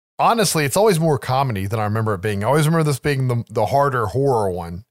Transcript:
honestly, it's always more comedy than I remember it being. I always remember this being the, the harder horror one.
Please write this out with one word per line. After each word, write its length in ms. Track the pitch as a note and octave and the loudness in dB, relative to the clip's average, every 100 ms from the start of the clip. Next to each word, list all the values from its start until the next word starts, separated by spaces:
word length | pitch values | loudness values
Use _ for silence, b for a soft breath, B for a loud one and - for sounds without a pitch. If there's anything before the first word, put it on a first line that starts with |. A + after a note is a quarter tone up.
| _ - | _ 0
honestly, 460 | D#3+ A3+ F#3+ D#3+ | 0 2 0 0
it's 120 | C#3+ F#3 | 0 2
always 240 | A3 E3 | 2 2
more 180 | E3 C#3 | 2 0
comedy 480 | - C3 C#3 G#2 G2 | 0 0 0 -2 -4
than 140 | A2+ | -2
I 40 | |
remember 300 | G#2 A2 A2 | -2 -2 -2
it 60 | G2 | -2
being. 220 | G#2+ G2+ | -2 -2
I 20 | A2 | 2
always 200 | D3+ D3+ | 2 2
remember 180 | E3 | 2
this 160 | D3+ C3+ | 0 0
being 260 | D3 C#3 B2+ | -2 -2 0
the, 160 | A#2+ - | -2 -2
the 160 | A2+ G#2 | -2 0
harder 400 | C#3 C#3 B2 G#2 | 2 2 0 -2
horror 440 | B2+ C#3 A#2+ G2 | 0 0 0 0
one. 340 | F2+ E2+ F2 - | -4 -8 -12 -14